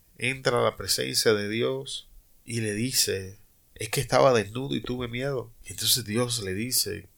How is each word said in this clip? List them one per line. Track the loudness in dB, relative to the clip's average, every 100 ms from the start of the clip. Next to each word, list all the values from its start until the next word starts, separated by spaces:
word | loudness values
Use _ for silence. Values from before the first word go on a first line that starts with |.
| _ -6
entra | -4 0 0 2
a |
la | 2 0
presencia | -2 -2 0 2 4
de | 4 2
Dios | -2 -2 -2 -8 -12 -14 -20 _ _ -8
y | -4
le | -2
dice, | -2 0 2 2 0 -6 -16 -20 _ _ -12
"Es | -4
que | -4
estaba | 2 6 6
desnudo | 6 2 -4 -4 -4
y |
tuve | -4 -4 -4
miedo". | -4 -4 -4 -6 -14 -16
Y |
entonces | -4 0 0 2
Dios | 0 0 -2
le | -4
dice, | -4 -2 0 0 -4 -10